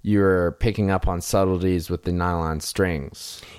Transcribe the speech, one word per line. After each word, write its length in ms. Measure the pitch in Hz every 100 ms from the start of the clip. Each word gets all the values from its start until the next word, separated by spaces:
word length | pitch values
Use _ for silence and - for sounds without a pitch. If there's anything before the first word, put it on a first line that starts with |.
you're 500 | 101 104 98 92 87
picking 380 | - 117 104 98
up 180 | 95 -
on 140 | 87
subtleties 680 | - 101 95 92 92 90 82
with 140 | 87
the 100 | -
nylon 480 | 87 87 87 80 80
strings. 800 | - - 92 80 69 - - - -